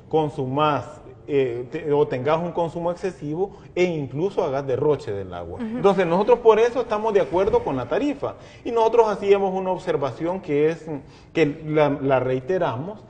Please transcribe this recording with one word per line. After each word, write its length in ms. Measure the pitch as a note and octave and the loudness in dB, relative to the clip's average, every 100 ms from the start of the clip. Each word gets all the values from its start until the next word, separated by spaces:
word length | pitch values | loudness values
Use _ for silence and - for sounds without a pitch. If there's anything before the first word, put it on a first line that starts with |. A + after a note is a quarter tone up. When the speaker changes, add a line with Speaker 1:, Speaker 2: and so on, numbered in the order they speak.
| - | -2
Speaker 1:
consumás, 880 | D#3 D3+ - B2+ C3+ D3+ C#3 B2+ - - - - | 0 0 -2 -4 2 2 2 -2 -14 -20 -18 -2
eh, 400 | C#3+ C3 A#2 B2 | 0 2 -2 -8
te-, 200 | D#3+ E3 | -8 0
o 160 | C#3+ D3 | 2 2
tengas 320 | C3 B2+ D#3+ | 0 0 0
un 140 | F3 | 0
consumo 380 | E3 E3+ E3+ E3+ | -2 -4 -2 -4
excesivo 680 | F3 F#3+ F3 D3 D#3+ G3 - - | -2 -6 -6 -6 -4 -4 -6 -8
e 100 | - | 0
incluso 600 | F3+ D#3+ C3+ C3 F#3+ G#3 | 0 0 -6 -4 -4 -2
hagas 220 | E3 C3+ C#3 | -2 -2 -2
derroche 440 | A#2+ D3+ C#3+ - | 0 2 0 -2
del 220 | G2+ F#2 | -8 -8
agua. 220 | F2 E2+ | -10 -10
Speaker 2:
Ujú. 220 | F2 A3 A#3+ | -10 -8 2
Speaker 1:
Entonces 300 | G3+ F#3+ F3 | 2 4 2
nosotros 340 | F3 G#3+ A#3+ | 2 2 4
por 180 | A3+ G#3+ | 6 6
eso 240 | A#3 A#3+ | 4 0
estamos 320 | A#3+ G#3+ A3 | -4 -2 2
de 80 | G3+ | 2
acuerdo 420 | D3+ E3+ G3+ A#3 | 2 0 2 0
con 120 | F3+ C3+ | 0 -4
la 120 | A#2+ | -2
tarifa 460 | E3+ C#4+ - A#2 - - - | -2 -2 -2 -6 -8 -18 -12
y 100 | - | -4
nosotros 360 | A#3 A3 A#3 A3 | 2 2 4 4
hacíamos 460 | G3 G3 G3+ G3 | 2 4 4 4
una 160 | F#3 F#3 | -2 -4
observación 720 | F3+ F3+ D#3 C3+ B2 E3 F#3 | -4 -2 -2 -2 -4 -6 -4
que 280 | E3+ C#3+ D3+ | -2 2 2
es, 180 | E3 E3 C#3+ - - - | 0 -8 -12 -12 -20 -6
que 300 | - D3+ D3 | 0 0 0
la, 240 | D#3 D3+ D3 | -2 2 2
la 320 | C#3 C3+ C3 | 2 2 2
reiteramos, 840 | A#2+ C3 C3 F#3 D#3+ A#2+ E3+ G#3+ | 2 -2 -2 -2 -2 -4 -8 -12